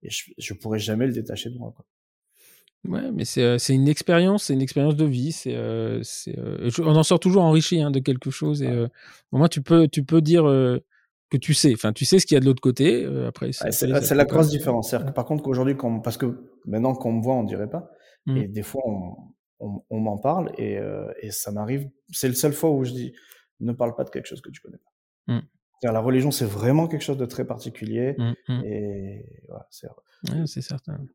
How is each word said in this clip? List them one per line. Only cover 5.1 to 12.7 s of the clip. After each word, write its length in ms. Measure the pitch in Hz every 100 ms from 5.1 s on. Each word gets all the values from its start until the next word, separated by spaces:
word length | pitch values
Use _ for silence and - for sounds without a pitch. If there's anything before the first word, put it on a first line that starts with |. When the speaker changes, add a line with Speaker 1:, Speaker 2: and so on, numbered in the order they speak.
| 123 139
Speaker 2:
C'est, 200 | 160 131 120
euh, 440 | 113 113 113 113
c'est, 380 | 113 - - -
euh, 300 | 117 - 117
je, 120 | 120
on 140 | 160 156
en 80 |
sort 160 | 156 170
toujours 240 | 185 190
enrichi, 380 | 170 156 156 175
hein, 100 | 147
de 80 | 135
quelque 300 | 131 131 139
chose. 340 | - 151 147
Et, 40 | 131
Speaker 1:
Ouais. 60 |
Speaker 2:
euh, 140 | 123 117 _ - - _
au 40 | 131
moins, 120 | 160
tu 120 | -
peux, 280 | 131 170 160
tu 160 | - 135
peux 160 | 160
dire, 260 | 151 170 156
euh, 320 | 135 127 123 _ _ _ _ _
que 60 | 139
tu 160 | -
sais. 200 | 151 151
Enfin, 180 | 110 110
tu 140 | 110 135
sais 120 | 190
ce 60 | -
qu'il 100 | 147
y 20 |
a 20 |
de 60 | 135
l'autre 160 | 127
côté. 420 | 131